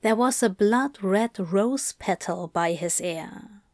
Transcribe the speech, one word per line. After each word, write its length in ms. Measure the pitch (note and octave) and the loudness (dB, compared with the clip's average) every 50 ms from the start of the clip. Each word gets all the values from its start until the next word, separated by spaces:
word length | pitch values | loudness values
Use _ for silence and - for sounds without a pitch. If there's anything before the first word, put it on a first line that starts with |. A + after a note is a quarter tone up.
There 140 | - A3 A3 | 4 2 2
was 260 | G#3+ A#3+ B3+ C4+ - | 4 2 2 2 2
a 80 | - A3+ | 0 0
blood-red 880 | F#3+ - G#3 G#3 A3+ B3 C4 C#4+ C#4+ - G3+ F#3+ F#3+ G#3 A3+ A#3 _ - | 2 4 2 4 4 4 0 0 -4 -4 -2 0 2 2 0 0 _ -6
rose 540 | F#3+ E3 F3+ G3 G#3 A#3+ C4+ C4+ - - | -6 0 2 2 2 2 0 -2 -4 -6
petal 560 | - _ - - F#3 - - - E3+ F3+ F3+ E3 | -8 _ -2 -2 -2 -2 -2 -6 -6 -6 -6 -4
by 260 | _ E3+ E3+ E3+ E3+ | _ 0 0 0 0
his 260 | E3+ F3+ E3+ - - | -2 -2 -2 -2 -2
ear. 640 | - F3+ E3 D#3+ D#3 - - - - - G#3 G3+ _ _ | -2 -4 -6 -6 -10 -12 -14 -16 -18 -18 -20 -20 _ _